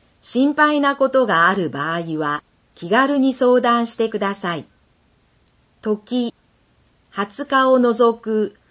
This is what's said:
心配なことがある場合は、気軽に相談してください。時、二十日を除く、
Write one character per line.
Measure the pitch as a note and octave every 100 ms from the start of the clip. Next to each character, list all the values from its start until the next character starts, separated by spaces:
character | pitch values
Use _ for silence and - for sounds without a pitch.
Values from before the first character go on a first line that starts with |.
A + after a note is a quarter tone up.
| _ _
心 | - A#3+ C#4
配 | D4 D4+ D4
な | C#4
こ | C#4 C4+
と | C4 A#3+
が | E3 E3+
あ | G3
る | D#3+
場 | C3+ D#3
合 | E3+ E3 D#3
は、 | D3+ D3 - _ _ -
気 | E3+
軽 | A3 C#4 C#4+
に | C4
相 | C4 B3 B3
談 | A#3+ A#3 A#3
し | -
て | A3+
く | A3
だ | G3
さ | G3 F3+
い。 | E3 - _ _ _ _ _ _ _ _ _ _ _
時、 | A3 G#3 - B3 A#3 - _ _ _ _ _ _ _
二 | - G#3
十 | - C#4+
日 | C4+ C4
を | C4
除 | A#3+ A3 A#3+ A3+
く、 | A3 A3 G#3 - _